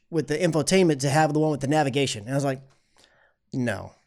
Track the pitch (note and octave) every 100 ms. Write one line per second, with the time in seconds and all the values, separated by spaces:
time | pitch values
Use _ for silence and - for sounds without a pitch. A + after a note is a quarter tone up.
0 | _ E3 C#3 D3+ E3+ D#3 - F#3+ F3 C#3
1 | C#3 D3+ D#3 D3+ D#3 C#3+ C#3 D#3 C#3 C#3
2 | C3+ A2 G#2+ C#3 C#3 C3 - _ _ _
3 | _ _ _ _ _ C3 A#2+ F#2+ F#2 -